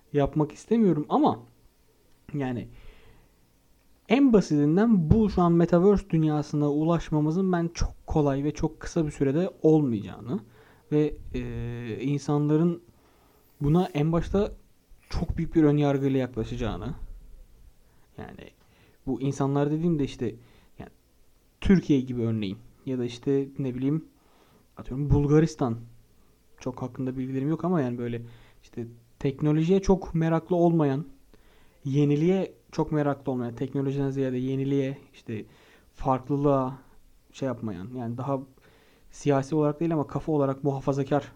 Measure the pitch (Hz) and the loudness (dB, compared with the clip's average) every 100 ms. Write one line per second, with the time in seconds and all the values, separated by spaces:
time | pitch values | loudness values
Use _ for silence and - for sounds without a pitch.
0 | _ 143 139 151 147 - - 233 208 151 | _ -2 0 0 -2 -4 -2 2 4 2
1 | 151 175 285 - - _ _ _ _ _ | 0 2 2 0 -8 _ _ _ _ _
2 | _ _ - 147 131 120 90 - - - | _ _ -12 -6 -6 -6 -10 -16 -20 -20
3 | - - _ _ _ _ _ _ _ _ | -20 -20 _ _ _ _ _ _ _ _
4 | - 247 277 220 180 151 147 170 233 208 | 0 4 6 4 4 2 2 4 4 4
5 | 156 214 214 - 175 170 170 175 190 190 | 4 4 4 2 4 4 4 4 4 4
6 | 190 165 156 151 143 147 147 147 156 170 | 2 0 2 0 -2 0 0 2 2 0
7 | - 156 151 165 190 180 170 - - - | 0 0 0 0 0 0 -2 -2 -4 -4
8 | - 160 143 139 143 147 156 - - - | -4 0 2 0 -2 -2 -6 -6 -6 -4
9 | 151 - 135 143 185 - 156 156 143 110 | -4 0 0 0 -2 0 4 4 4 0
10 | 101 - 117 180 - - - _ _ 151 | -4 -12 -8 -8 -8 -20 -20 _ _ 0
11 | 151 135 - 127 120 117 120 120 120 107 | 0 -4 -10 -8 -8 -8 -8 -8 -8 -6
12 | 131 143 - 147 147 151 170 170 - _ | -4 -4 -2 0 2 2 2 0 -8 _
13 | _ _ _ _ _ _ 143 165 190 143 | _ _ _ _ _ _ 2 2 2 0
14 | 151 165 160 196 208 - - _ _ - | 0 0 0 -2 -2 -6 -20 _ _ -20
15 | _ - 175 - 160 165 151 147 143 139 | _ -6 -4 -4 0 4 6 6 2 2
16 | 135 135 123 117 113 120 117 90 113 165 | 2 0 -2 -4 -6 -4 -4 -6 -8 -10
17 | - - - - - - - - _ _ | -12 -14 -18 -20 -20 -20 -20 -20 _ _
18 | _ - - - - _ _ _ _ _ | _ -18 -16 -16 -20 _ _ _ _ _
19 | - 131 139 135 139 139 143 156 170 156 | -8 -4 -4 -2 0 0 0 0 0 0
20 | 135 - 123 - - - _ _ - _ | -2 -4 -8 -8 -18 -20 _ _ -20 _
21 | _ _ _ _ _ _ - 190 - 143 | _ _ _ _ _ _ 4 4 6 0
22 | 127 120 113 110 101 98 - - - 131 | 0 -4 -2 -2 -4 -8 -14 -18 -8 -6
23 | 117 117 - 139 139 - 135 123 131 156 | -6 -6 -2 0 -2 -6 -6 -4 -2 -2
24 | - _ _ _ _ _ _ - - 135 | -4 _ _ _ _ _ _ -18 -10 -6
25 | 143 135 143 151 160 - 131 117 - - | 2 2 6 4 4 0 -2 -2 -8 -20
26 | _ _ _ _ _ - - 120 131 117 | _ _ _ _ _ -12 -12 -8 -10 -8
27 | 131 131 131 135 139 160 - 175 127 120 | -8 -6 -6 -4 -4 -2 0 0 0 -4
28 | 120 120 117 - - _ - - 117 - | -6 -8 -10 -18 -20 _ -16 -12 -12 -14
29 | _ _ 143 139 151 151 160 190 196 185 | _ _ -4 0 2 2 4 2 4 2
30 | - 165 160 165 160 175 170 170 147 139 | 2 -2 0 0 0 2 4 4 2 0
31 | - - _ - _ _ - _ 139 135 | -6 -14 _ -20 _ _ -20 _ -2 2
32 | 147 147 165 190 180 - _ - 156 151 | 4 4 2 2 -2 -8 _ -6 -2 0
33 | 143 139 - 127 123 120 135 139 139 139 | 0 -2 -4 -4 -4 -6 -6 -2 -2 -2
34 | 139 135 131 127 131 135 135 139 135 139 | -4 -2 -2 -2 -4 -2 0 0 -2 -6
35 | - - - 107 - - - - _ - | -14 -20 -12 -10 -12 -20 -20 -20 _ -8
36 | 139 131 127 143 143 135 131 135 - - | -2 -2 0 0 2 2 0 -6 -16 -20
37 | _ _ _ - 135 117 117 87 95 127 | _ _ _ -8 -6 -6 -8 -8 -10 -10
38 | 117 120 131 139 139 _ _ _ _ _ | -8 -8 -4 -6 -6 _ _ _ _ _
39 | - - 147 139 135 156 147 147 170 160 | -20 -6 0 0 0 0 0 0 -2 -2
40 | 127 147 - 156 135 135 147 135 135 139 | -2 -4 -2 0 0 0 -2 -2 -2 -2
41 | 139 143 135 | 0 -2 -4